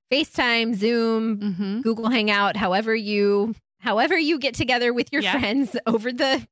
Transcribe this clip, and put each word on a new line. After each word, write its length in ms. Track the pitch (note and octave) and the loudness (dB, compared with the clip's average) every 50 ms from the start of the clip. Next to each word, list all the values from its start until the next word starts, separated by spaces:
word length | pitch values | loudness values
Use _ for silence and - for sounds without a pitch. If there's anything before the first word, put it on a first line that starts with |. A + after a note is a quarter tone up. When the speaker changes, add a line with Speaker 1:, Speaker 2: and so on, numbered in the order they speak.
| _ _ B3 | _ _ -2
Speaker 1:
FaceTime, 640 | C#4+ D#4 - - - C4+ A#3+ A#3 A#3 A3+ A#3 A#3+ | -2 -2 -2 -2 -2 0 2 2 2 0 0 0
Zoom, 640 | F#3 G3+ A3+ A#3+ A#3 A3+ A3+ A3+ A3 A3 A3+ G#3+ G3+ | 0 0 2 2 2 2 2 0 0 0 -2 -2 -2
Speaker 2:
Mm-hmm. 420 | G#3 G#3 F#3 E3+ G#3 F#3+ G3+ A#3 C4 | -4 -4 -4 -4 -4 -4 -4 -2 -2
Speaker 1:
Google 260 | A3+ A3+ G#3+ A3+ A3 | -2 -2 0 0 0
Hangout, 480 | B3+ A#3 G#3 G#3+ G#3 G3+ G3+ G3 G3 | 0 2 2 2 2 2 2 0 0
however 380 | G3+ G#3+ F#3 F3+ G3 A3 A3 A3 | 0 0 0 0 0 0 0 -2
you, 600 | A3+ G#3 G#3 G#3 G#3 G3+ G3+ G3+ G3+ G3+ A#3 G#3+ - _ _ _ _ | -2 -2 -2 0 2 2 4 2 2 0 0 -4 -8 _ _ _ _
however 360 | - A#3+ G3+ A3 C4 D#4+ F#4 | -4 -2 0 2 2 2 2
you 220 | E4 D#4+ D4 E4+ C4+ | 2 2 0 0 0
get 160 | B3+ C4 A#3 | -2 -2 -2
together 380 | - B3 A#3+ B3+ A#3+ A#3+ A#3+ A#3+ | -2 -2 0 0 0 2 0 0
with 200 | A#3+ - - C#4 | 0 -2 -2 -2
your 100 | C#4+ - | -2 0
Speaker 2:
Yeah. 160 | F#3 F#3+ C#4 | 0 0 0
Speaker 1:
friends 380 | B3+ G3+ A3+ C#4 C#4 - - A#3+ - | 0 0 0 0 0 0 -2 -4 -2
<laughs> 40 | |
over 260 | A3+ A#3 A3 G#3+ B3 B3+ | 0 0 0 -2 -4 -2
the 340 | B3 D4 C4+ C4+ C4 A3+ - | -2 0 0 0 0 -2 -8